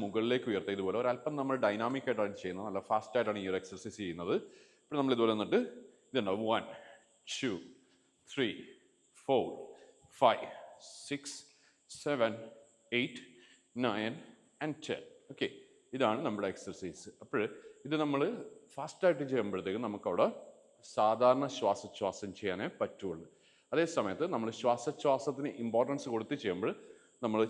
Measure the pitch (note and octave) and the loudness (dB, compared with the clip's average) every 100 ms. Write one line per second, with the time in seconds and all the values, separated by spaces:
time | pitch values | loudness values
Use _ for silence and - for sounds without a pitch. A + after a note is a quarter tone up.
0 | G#2 G#2+ A2+ B2 B2+ G2 G2+ G2 F#2+ G#2 | 0 0 2 2 2 0 0 0 0 2
1 | B2 B2 D3+ D3 C3+ C3 A2 G#2 A#2 C3+ | 0 0 -2 -2 0 2 2 2 0 0
2 | C3 A2 G#2 G2 F#2 F#2 G#2 G2 - A2 | -2 0 0 -2 -6 -6 -4 -6 0 -2
3 | - B2 G#2+ G#2 F#2+ F#2 - F#2+ A2 - | 0 0 2 0 -2 -2 -4 -10 -12 -8
4 | F#2+ E2 F2 F3+ - - - _ _ D3 | -6 -4 0 -2 -2 -14 -20 _ _ -2
5 | C3+ A#2+ A2+ G#2+ G2 G3+ B3 - - - | 2 4 4 4 2 2 2 -4 -18 -20
6 | _ C3 G2+ G2+ A2 A2 - - - - | _ -2 0 0 2 0 0 -10 -18 -20
7 | _ _ - - B2+ F2+ - - _ _ | _ _ -10 -4 -2 -4 -6 -20 _ _
8 | _ _ - - A#2 E2+ - - _ _ | _ _ -10 -2 -2 -2 -12 -20 _ _
9 | _ _ - C3 - - - - - _ | _ _ 0 2 2 -4 -12 -18 -20 _
10 | _ - B2 G#2 - - - - - - | _ 4 4 4 0 -12 -16 -20 -20 -18
11 | - C#3+ - - - _ _ _ _ - | -10 -8 -8 -14 -18 _ _ _ _ -8
12 | D3+ C#3+ A2+ G#2 - - - _ _ A#2+ | -2 4 4 2 -8 -18 -20 _ _ 0
13 | C#3 - - - - - _ A#2+ B2 G#2 | 0 -4 -16 -20 -20 -20 _ -2 0 0
14 | A2 D#3 - - _ _ D3+ D3 - - | -2 -4 -12 -20 _ _ -8 -6 -6 -8
15 | - - - C#3 A#2 - - _ _ C3 | -8 -20 -18 -6 -6 -6 -18 _ _ 0
16 | A#2+ A2 D3+ G#2 G2+ F#2 - F2 F#2 D#2+ | 2 2 -2 -2 -2 -4 -10 -10 -10 -10
17 | - - - B2 G#2 - - - C#3+ D3+ | -16 -18 -4 -2 -2 -4 -18 -16 -4 0
18 | D3 C#3 E3 A#3+ - - - - C#3 - | 2 2 2 0 -8 -16 -14 -10 -10 2
19 | F#3 D3+ C#3 C3 G#2 F#2+ F#2 G#2 A#2 G#2 | 4 4 2 0 0 -2 -2 -2 -2 -2
20 | G#2 F2+ F3 - - - - _ - - | 0 4 4 2 -12 -20 -20 _ -6 2
21 | G#2+ A2+ B2 C3 C#3 - G#2+ G2+ G#2 - | 4 8 6 6 2 2 2 2 -2 -4
22 | G2 - G2+ F2+ G2+ F2+ C#3+ - G2+ - | -2 -2 -8 -4 -4 -2 -4 -2 -4 -2
23 | G2 E2 - - _ _ _ C#3 E3 D#3+ | -6 -6 -10 -20 _ _ _ 0 2 2
24 | G#2 F#2 F3 C#3 A2+ A2+ B2+ A#2+ - C#3+ | 0 0 -2 0 -2 0 2 2 0 0
25 | D3 C3+ D3 C3+ C#3+ A2 A#2 A2+ B2+ C#3 | 2 2 0 -4 -6 -4 0 2 2 0
26 | C3+ A2+ G#2+ C#3+ G#2 F2+ A#2 - - - | -2 -4 -2 -2 0 0 -2 -4 -10 -20
27 | - _ A#2+ G#2+ A2 | -20 _ 0 2 2